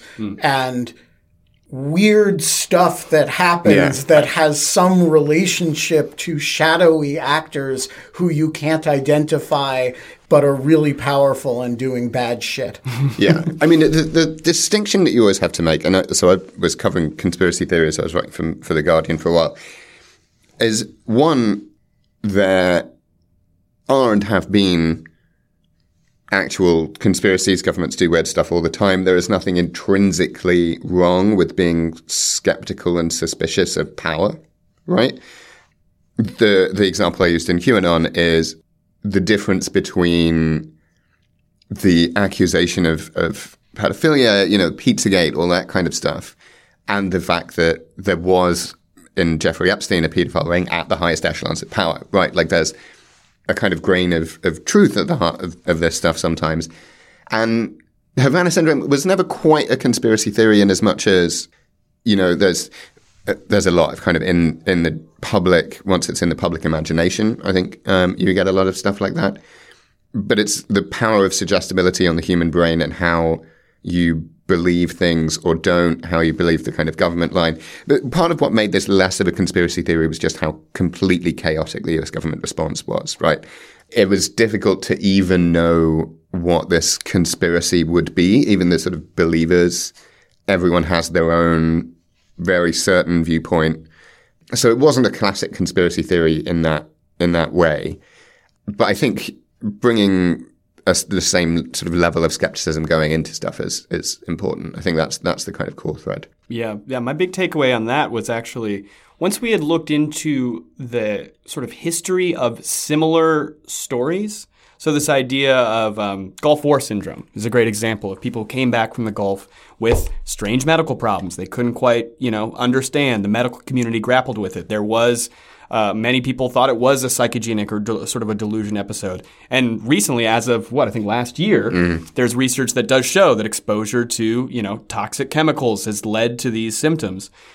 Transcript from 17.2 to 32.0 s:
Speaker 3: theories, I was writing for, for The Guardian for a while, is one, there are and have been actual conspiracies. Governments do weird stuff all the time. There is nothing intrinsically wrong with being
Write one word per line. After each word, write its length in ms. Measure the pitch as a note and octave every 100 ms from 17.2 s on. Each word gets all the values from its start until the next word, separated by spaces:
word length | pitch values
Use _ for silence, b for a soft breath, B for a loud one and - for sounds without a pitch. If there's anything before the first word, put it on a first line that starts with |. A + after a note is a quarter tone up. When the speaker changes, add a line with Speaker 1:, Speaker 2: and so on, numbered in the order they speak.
| F#2 - F2+ - -
Speaker 3:
theories, 320 | E2+ D#2 -
I 40 |
was 100 | D#2
writing 180 | D#2+ -
for, 220 | - E2 -
for 120 | - D#2+
The 80 |
Guardian 340 | D#2 E2 D#2+ D#2+
for 120 | F2
a 40 |
while, 240 | E2+ D#2 B B B B B B B _ _ _ -
is 280 | A#2 G#2+ - - -
one, 640 | A2+ D#3+ C3+ A2 - - _ _ _ _ _
there 680 | G#2 F#2+ F#2+ F#2 F2+ E2+ - _ _ _ _ _ _ _ _ _ -
are 240 | C3+ B2
and 100 | G#2
have 280 | G2+ F#2+ E2
been 540 | G2+ G2 E2+ E2 D#2+ - b b b _ _ _ _ _ _ _ _ -
actual 560 | G2 D#2 - F2+ E2 D#2 -
conspiracies. 640 | G#2+ F2+ G#2 F#2 G2 F2+
Governments 340 | - F#2 D#2+ -
do 140 | G2
weird 180 | E2 D#2+
stuff 240 | E2 D#2
all 100 | E2+
the 80 | E2
time. 340 | - G2+ F#2
There 120 | F#2 F2+
is 140 | F2+
nothing 280 | F#2+ G2 F2+
intrinsically 1200 | E2+ - - G2 G2 E2+ F2 - F2+ F2 E2+ E2
wrong 520 | - F2+ F2 F2+ G#2 G2+
with 200 | E2 -
being 380 | E2+ E2+ E2 E2